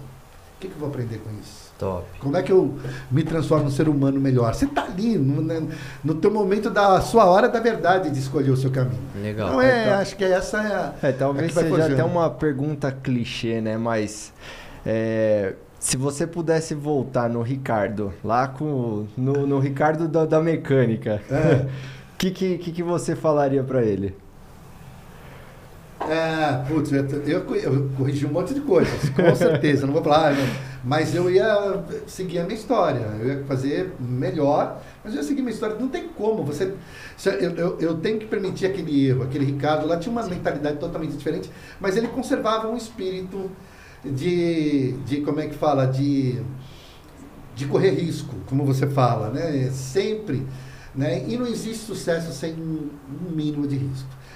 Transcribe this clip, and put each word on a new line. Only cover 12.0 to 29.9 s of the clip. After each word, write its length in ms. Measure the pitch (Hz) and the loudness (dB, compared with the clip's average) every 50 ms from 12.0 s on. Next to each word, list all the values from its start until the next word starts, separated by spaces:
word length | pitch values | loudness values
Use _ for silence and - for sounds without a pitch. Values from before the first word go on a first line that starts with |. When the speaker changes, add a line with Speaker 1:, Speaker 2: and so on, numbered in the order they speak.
| 160 | 2
Speaker 3:
uma 260 | 170 175 175 165 156 | 2 2 2 2 2
pergunta 640 | - - 156 156 139 127 139 151 151 135 - 139 131 | 0 0 0 0 0 0 -2 -2 -2 -2 -2 -4 -4
clichê, 680 | 135 - 131 127 120 113 - - - - 113 113 113 | -4 -2 -2 -2 0 -2 -4 -6 -4 -2 -2 -2 -2
né? 160 | 110 110 107 | -2 -2 -2
Mas, 560 | 113 113 117 113 110 107 101 - - - - - - - - - - - - - - - | -2 -2 0 0 0 -2 -2 -6 -10 -14 -16 -18 -18 -18 -16 -16 -16 -16 -18 -18 -8 -4
é, 680 | 107 110 113 110 110 110 110 110 110 107 104 101 95 92 - - - - - | -2 0 0 0 0 2 2 4 4 4 2 2 0 -4 -6 -12 -20 -12 -8
se 180 | - - - | -4 -2 -2
você 300 | 127 131 143 139 139 170 | 0 0 -2 -2 -2 -4
pudesse 480 | 165 165 175 165 160 160 160 160 - 160 | -4 -4 -2 0 2 2 0 0 -2 -6
voltar 540 | 147 143 151 151 139 123 131 - 127 120 117 | -4 -2 0 0 0 0 0 0 0 0 0
no 140 | 117 120 117 | 0 -2 -2
Ricardo, 680 | 117 135 131 131 123 117 107 101 98 107 101 104 98 90 - - | -2 -2 -4 -2 0 0 2 0 0 0 -2 -4 -4 -6 -6 -4
lá 240 | 104 113 123 135 135 | 0 0 0 0 0
com, 580 | 135 - 156 151 147 131 120 117 107 104 107 104 - | -2 -4 -4 -2 -2 0 0 -2 -2 -4 -4 -6 -4
no, 300 | 123 127 135 139 143 139 | -2 0 0 0 2 2
no 120 | 139 143 139 | 2 2 2
Ricardo 480 | 131 135 131 135 151 156 156 156 170 160 | 2 0 0 2 2 2 2 2 0 0
da, 160 | 151 165 160 | 2 2 2
da 160 | 156 156 156 | 4 4 4
mecânica, 800 | 160 165 160 156 165 - 139 135 123 113 113 110 - 117 104 101 - - | 4 2 0 0 0 2 4 4 4 4 2 0 0 -2 -2 -2 -2 -2
Speaker 1:
É. 360 | 135 - 156 156 - - - - - - - - - | 0 2 4 4 4 4 2 0 -6 -8 -10 -12 -14
Speaker 3:
<laughs> 240 | - - - - - | -16 -18 -16 -8 -4
que, 120 | - 190 | -2 -2
que, 280 | 185 - 190 185 180 165 | -2 0 0 0 0 -2
que, 140 | 175 175 165 | -4 -6 -6
que 100 | 175 170 | -4 -2
você 320 | 170 175 160 - - 160 | 0 -2 0 0 -2 -2
falaria 480 | - - 160 151 147 143 139 135 139 127 | 0 2 2 4 4 4 4 2 2 2
pra 220 | 131 127 127 117 | 2 2 2 4
ele? 320 | 107 101 95 98 98 95 - - - - - - - - - - - - - - - - - - - - - - - - - - - - - - - - - - - - - | 4 2 0 -2 -4 -6 -8 -14 -20 -20 -20 -20 -20 -20 -20 -20 -20 -20 -18 -18 -18 -18 -18 -20 -20 -20 -18 -18 -18 -18 -18 -18 -20 -20 -20 -20 -20 -20 -20 -20 -20 -12 -8
Speaker 1:
É, 640 | - 151 156 160 160 160 160 156 156 147 131 131 131 139 | -4 -2 0 0 0 0 0 2 2 2 0 0 0 0
putz, 240 | 160 156 - - 139 | 0 0 0 2 2
eu, 120 | 139 135 135 151 143 - | 2 2 0 -2 -2 -2
eu, 280 | 147 160 190 - - 233 | 0 0 0 0 0 -2
eu 340 | 202 - 147 131 135 - - - | -2 0 2 2 2 2 0 0
corrigi 300 | 135 131 139 - - 139 | 0 0 0 0 0 0
um 40 | 139 147 | 0 0
monte 200 | 175 185 - 269 | 0 -2 -2 -2
de 60 | 285 | -4
coisas, 480 | - - 190 160 - - - - - 143 | 0 4 4 4 4 4 2 0 -2 0
com 240 | - - 180 170 - | 2 4 6 6 6
Speaker 3:
<laughs> 0 | |
Speaker 1:
certeza, 520 | - 180 165 156 135 147 151 143 123 135 | 6 4 4 4 4 4 4 4 4 2
não 80 | 135 | 2